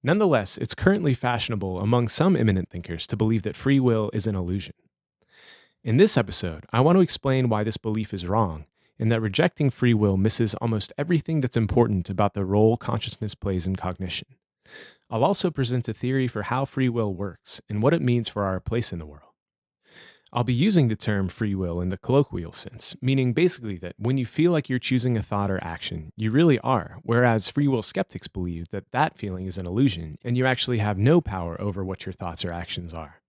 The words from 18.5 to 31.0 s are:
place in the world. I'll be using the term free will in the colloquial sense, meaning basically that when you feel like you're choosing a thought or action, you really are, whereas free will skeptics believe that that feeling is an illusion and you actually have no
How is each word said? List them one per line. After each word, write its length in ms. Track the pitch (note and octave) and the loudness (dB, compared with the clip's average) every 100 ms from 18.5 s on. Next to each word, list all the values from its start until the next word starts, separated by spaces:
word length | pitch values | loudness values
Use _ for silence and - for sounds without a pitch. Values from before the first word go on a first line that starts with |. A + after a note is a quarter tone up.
| F#2 | -2
place 320 | - A#2 A#2+ | -4 -4 -4
in 80 | F2 | -6
the 60 | D#2 | -12
world. 180 | D2 _ _ _ _ _ _ _ - - _ _ | -18 _ _ _ _ _ _ _ -20 -20 _ _
I'll 120 | - | -2
be 100 | A#2 | 0
using 320 | A#2+ F#3+ F#3+ B2+ | 2 4 4 4
the 80 | |
term 340 | G#2+ - G2+ F#2+ | 2 0 0 -2
free 280 | - A2 F#2+ | -2 -2 -2
will 240 | F2+ E2+ | -2 -2
in 80 | F2+ | -4
the 100 | F#2+ | -4
colloquial 540 | - C3+ D3 F#2+ E2 | 2 2 2 -4 -8
sense, 420 | - - - - - | -8 -10 -8 -10 -4
meaning 300 | B2+ C3+ B2+ | -2 0 2
basically 440 | A#2+ F3 D#3 A#2 F2+ | 2 0 0 -8 -8
that 180 | F2 - | -10 -4
when 200 | A2 C3+ | -2 -2
you 60 | |
feel 280 | A#2+ - E3+ | -2 0 2
like 160 | E3 - | 2 0
you're 100 | B2+ | -4
choosing 380 | - B2+ B2 A#2 | 0 0 2 -2
a 60 | |
thought 280 | - G#2 G2+ | -2 -2 -2
or 80 | F#2+ | -2
action, 480 | E2 E2 - E2+ D#2 | -4 -10 -10 -10 -12
you 160 | - A2 | -6 0
really 300 | B2 E3+ B2+ | 4 4 4
are, 400 | A#2+ B2 D#2+ - | 2 0 -2 -12
whereas 460 | - A#2 B2 A2+ - | 0 4 4 2 0
free 180 | - C#3+ | 0 2
will 160 | B2+ | 0
skeptics 460 | - - F#3+ - - | -2 -4 -6 -8 -12
believe 400 | - F2+ E2+ E2+ | -8 -6 -6 -8
that 240 | G2+ - | -10 -6
that 260 | A#2+ D#3 - | -2 -2 -2
feeling 280 | G#2 F#2 F#2+ | -8 -8 -8
is 120 | F2+ | -8
an 80 | F2+ | -4
illusion 500 | G2 C3+ F2 E2 - | 2 2 0 -10 -10
and 140 | B2 A#2+ | -4 0
you 100 | B2+ | 0
actually 320 | B2+ - A#2+ | 0 -2 0
have 180 | G#2 | 0
no 240 | G2 | 2